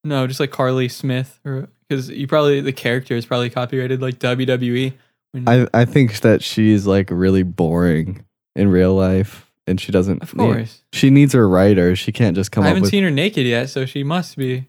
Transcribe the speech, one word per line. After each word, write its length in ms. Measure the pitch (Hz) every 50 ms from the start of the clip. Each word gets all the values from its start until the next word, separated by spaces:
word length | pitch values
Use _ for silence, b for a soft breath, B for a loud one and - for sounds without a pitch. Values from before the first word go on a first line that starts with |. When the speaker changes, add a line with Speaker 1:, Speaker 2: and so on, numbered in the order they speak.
| -
Speaker 1:
No, 220 | 151 147 135 131
just, 120 | 127 135 -
like, 120 | 151 135
Carly 400 | - - 135 127 131 131 127 123
Smith, 500 | - - - 135 127 127 131 - _ _ _
or, 240 | 147 135 131 - - _ _ _ _
'cause 220 | 143 135 127 -
you 160 | - - 139
probably, 340 | 131 170 156 147 147 143 139
the 120 | 139 139
character 440 | 135 - - 123 120 127 127 - 127
is 80 | 117 117
probably 240 | _ 127 123 123 120
copyrighted, 540 | - 127 123 120 139 131 127 127 131 127
like 160 | 131 127 123 _
W 260 | - 123 123 127 131
W 300 | 127 127 123 127 120 120
E. 180 | 123 131 131 131 _ _ _ _ _ _ _
When 180 | - 131 123 117
Speaker 2:
I, 180 | 117 127 123 -
I 140 | - 113 123
think 340 | 120 - 147 135 120 104 -
that 220 | - 117 104 76
she's, 440 | - - - 110 110 110 107 101 98
like, 220 | 101 95 98 92 -
really 320 | 87 87 92 95 95 95
boring 840 | 92 90 85 - 85 80 82 87 87 87 80 80 80 87 98 - - _ _ _ _ _ _
in 140 | - 101 101
real 260 | 90 90 92 92 95
life, 540 | 95 95 92 95 92 98 - - - _ _ _ _ _ -
and 120 | 92 92
she 120 | - -
doesn't 280 | 101 92 92 98 - - -
Speaker 1:
Of 100 | - -
Speaker 2:
need 80 | - -
Speaker 1:
course. 380 | 117 - 120 113 117 - _ _ _
Speaker 2:
she 160 | - - - 135
needs 240 | 135 139 147 139 135
her 140 | 127 113 95
writer. 460 | 90 90 95 104 104 95 87 90 92
She 160 | 95 - -
can't 240 | 107 - 123 101 85
just 160 | 95 92 -
come 140 | - 110 101
Speaker 1:
I 20 |
Speaker 2:
up 20 | -
Speaker 1:
haven't 120 | 180 190
Speaker 2:
with 80 | 196 196
Speaker 1:
seen 140 | 196 202 196
her 80 | 180
naked 340 | 143 135 170 214 214 - 131
yet, 240 | 120 117 117 131 139
so 160 | - 139 131
she 160 | 131 - 143
must 340 | 139 143 165 180 175 - -
be 280 | 143 135 127 127 127 131